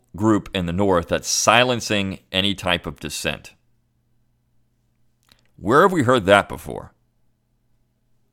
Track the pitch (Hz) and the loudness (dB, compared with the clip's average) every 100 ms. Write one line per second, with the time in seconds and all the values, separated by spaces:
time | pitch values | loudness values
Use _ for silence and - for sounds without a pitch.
0 | _ - 107 104 - 98 85 87 101 90 | _ -4 0 0 -2 -6 -4 -2 0 0
1 | 82 78 - - - 113 127 120 - 107 | 0 -6 -4 -2 2 2 2 -2 -4 -4
2 | 95 95 _ 95 98 95 92 87 85 73 | -4 -10 _ -4 -4 -4 -2 -4 -4 -12
3 | 76 - 78 - - _ _ _ _ _ | -12 -8 -8 -8 -14 _ _ _ _ _
4 | _ _ _ _ _ _ _ _ _ _ | _ _ _ _ _ _ _ _ _ _
5 | _ _ _ _ _ - 90 139 190 185 | _ _ _ _ _ -10 0 4 4 2
6 | 117 131 92 101 - - 73 52 - _ | 2 2 4 4 4 -8 -12 -14 -14 _
7 | _ _ _ _ _ _ _ _ _ _ | _ _ _ _ _ _ _ _ _ _
8 | _ _ _ | _ _ _